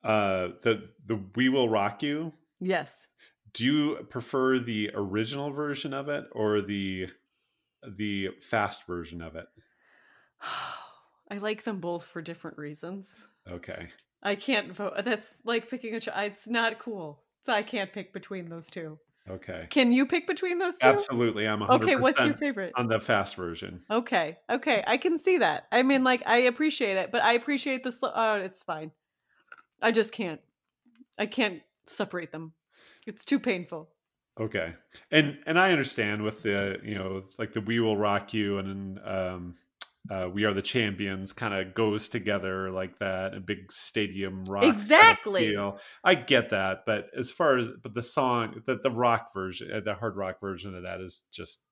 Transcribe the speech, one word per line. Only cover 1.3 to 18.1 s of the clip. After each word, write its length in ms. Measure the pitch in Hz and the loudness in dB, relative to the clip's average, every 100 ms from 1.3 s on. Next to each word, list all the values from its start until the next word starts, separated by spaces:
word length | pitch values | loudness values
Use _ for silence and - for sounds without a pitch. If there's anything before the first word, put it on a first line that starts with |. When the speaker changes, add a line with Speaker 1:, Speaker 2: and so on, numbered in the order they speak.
| 120 | 2
Speaker 1:
We 140 | 131 | 2
Will 180 | 135 120 | 4 4
Rock 340 | 107 104 - | 4 2 -2
You. 280 | 147 147 165 - _ _ | -4 -2 -6 -10 _ _
Speaker 2:
Yes. 480 | 185 180 139 - - _ _ _ 107 | -2 -2 -2 -14 -18 _ _ _ _
Speaker 1:
Do 140 | - 120 | 0 2
you 300 | 151 147 - - | 4 2 -2 -8
prefer 500 | 131 117 139 131 131 | -10 -4 0 4 2
the 320 | 117 107 104 | 0 -2 -2
original 580 | 104 101 101 113 139 143 | -2 -2 -2 -2 -4 -6
version 420 | 143 147 143 147 | -4 -4 -4 -6
of 140 | 135 139 | -6 -4
it 160 | 143 - | -6 -6
or 300 | 117 107 104 | -2 2 2
the, 480 | 98 101 98 95 90 - _ _ _ _ _ _ 127 | 0 -4 -2 -4 -8 -10 _ _ _ _ _ _ -18
the 440 | 98 107 98 95 - | -6 -4 -2 -4 -8
fast 480 | - 113 104 - - | -2 0 0 -2 -8
version 340 | 87 80 85 | -8 -8 -12
of 140 | 82 78 | -12 -12
it? 120 | 92 | -16
Speaker 2:
<sighs> 880 | _ _ _ _ _ _ _ _ _ - - - - - - _ _ _ | _ _ _ _ _ _ _ _ _ -10 -8 -8 -12 -16 -20 _ _ _
I 80 | 202 | -6
like 240 | 214 214 | -4 -4
them 160 | - 196 | -4 -4
both 260 | 170 170 170 | -4 -6 -6
for 160 | 170 | -12
different 360 | 160 165 - - | -10 -12 -12 -12
reasons. 600 | 147 147 170 196 190 - - _ 90 | -12 -10 -10 -12 -14 -18 -20 _ -14
Speaker 1:
Okay. 400 | 90 90 90 85 - _ _ | -12 -10 -12 -12 -18 _ _
Speaker 2:
I 140 | 202 202 | -6 -4
can't 360 | - 226 190 | 0 0 -2
vote. 200 | 185 202 - | -8 -6 -4
That's 320 | 202 214 - - | -2 -2 -4 -10
like 260 | - 233 233 | -2 -2 -2
picking 260 | 254 233 233 | -10 -6 -6
a 40 | |
ch-, 80 | - - | -6 -4
it's 320 | 208 196 214 | -4 -6 -4
not 320 | 233 226 214 | 0 0 -2
cool. 400 | - 208 156 143 _ _ - | -10 -8 -10 -14 _ _ -2
So 60 | |
I 100 | 214 | 0
can't 300 | 214 226 190 | 0 -4 -4
pick 220 | 208 180 | -8 -12